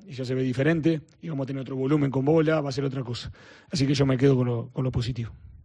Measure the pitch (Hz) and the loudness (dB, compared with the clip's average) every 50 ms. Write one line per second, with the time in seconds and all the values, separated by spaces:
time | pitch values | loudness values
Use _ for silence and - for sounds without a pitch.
0 | - - 139 120 131 120 131 127 131 131 123 123 135 151 165 165 139 165 165 156 | -18 -16 -10 -8 -6 -4 -2 -2 0 -2 0 0 2 2 2 2 2 2 0 0
1 | - - - _ - 170 156 139 135 131 135 135 131 123 139 131 131 131 151 151 | -4 -10 -20 _ -10 -8 -6 -6 -6 -6 -6 -8 -8 -8 -6 -2 0 2 2 2
2 | 143 139 123 135 131 143 160 165 160 156 160 156 143 143 135 143 139 139 127 139 | 2 2 0 0 2 4 4 4 4 4 2 0 0 -2 -4 -2 -4 -4 -4 -4
3 | 127 117 120 - - - - - - - - - - - - 156 139 135 147 127 | -6 -6 -8 -10 -10 -12 -16 -16 -20 -20 -20 -20 -16 -8 -2 0 0 2 2 2
4 | 139 135 131 120 135 139 135 123 127 123 120 117 117 - - - 127 127 127 127 | 4 2 4 4 6 6 6 4 2 0 0 -4 -4 -6 -6 -4 -4 -2 -2 -2
5 | 117 113 131 - 117 - - - - - - - - | -2 -4 -4 -6 -6 -8 -10 -16 -20 -20 -20 -20 -20